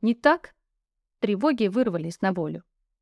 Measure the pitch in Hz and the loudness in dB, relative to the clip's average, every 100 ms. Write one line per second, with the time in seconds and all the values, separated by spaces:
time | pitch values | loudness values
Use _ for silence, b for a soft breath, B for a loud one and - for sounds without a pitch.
0 | 220 233 294 330 - _ _ _ _ _ | -2 2 2 2 -2 _ _ _ _ _
1 | _ _ 208 202 285 247 208 208 240 170 | _ _ -4 0 0 0 0 0 0 -2
2 | 165 - 190 180 156 165 - _ _ _ | -6 -4 -2 -2 -4 -8 -14 _ _ _